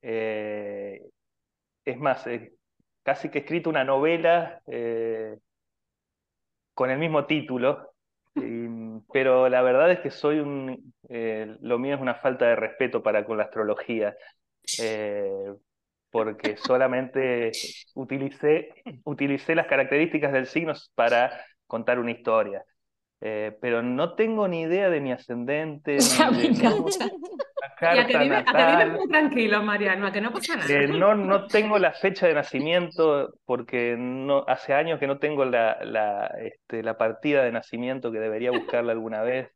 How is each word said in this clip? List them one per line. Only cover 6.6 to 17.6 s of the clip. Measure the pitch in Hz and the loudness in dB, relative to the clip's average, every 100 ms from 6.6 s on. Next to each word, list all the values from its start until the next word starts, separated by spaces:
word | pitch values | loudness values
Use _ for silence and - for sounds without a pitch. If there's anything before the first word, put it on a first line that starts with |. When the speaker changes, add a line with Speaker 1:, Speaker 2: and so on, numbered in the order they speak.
| _ | _
Speaker 1:
con | - 131 | -4 -2
el | 135 | 0
mismo | 165 156 143 | 0 -2 0
título, | 156 - 127 127 147 - _ _ _ _ 302 | -2 -2 0 0 -2 -8 _ _ _ _ -8
y, | 117 117 117 113 113 110 _ | -6 -8 -8 -10 -12 -14 _
pero | 139 131 127 127 | 0 2 4 4
la | 127 | 4
verdad | 127 127 165 | 4 4 4
es | 180 | 4
que | 143 | -2
soy | - 147 151 | -4 0 0
un, | 143 139 131 127 131 _ - | -2 -6 -8 -10 -16 _ -14
eh, | 120 113 110 107 110 | -8 -6 -6 -8 -12
lo | 113 120 | -4 -2
mío | 135 139 | -2 -2
es | |
una | 127 120 | -2 -2
falta | 135 123 120 | -2 2 2
de | 113 | 2
respeto | 110 - 127 120 | 0 -2 -2 0
para | 110 107 101 | 0 0 0
con | 110 | -4
la | 107 | -4
astrología, | 120 107 104 - 113 104 - - _ _ _ - - | -2 -2 -2 -4 -2 -2 -4 -20 _ _ _ -8 -4
eh, | 113 110 107 104 98 98 98 101 _ _ _ _ _ | -4 -4 -4 -4 -4 -6 -8 -12 _ _ _ _ _
porque | 113 110 107 - 104 | -2 -2 -2 -6 -6
Speaker 2:
<laughs> | |
Speaker 1:
solamente | 123 127 131 127 131 131 131 120 113 110 | 0 2 4 0 -2 -2 0 0 -2 -4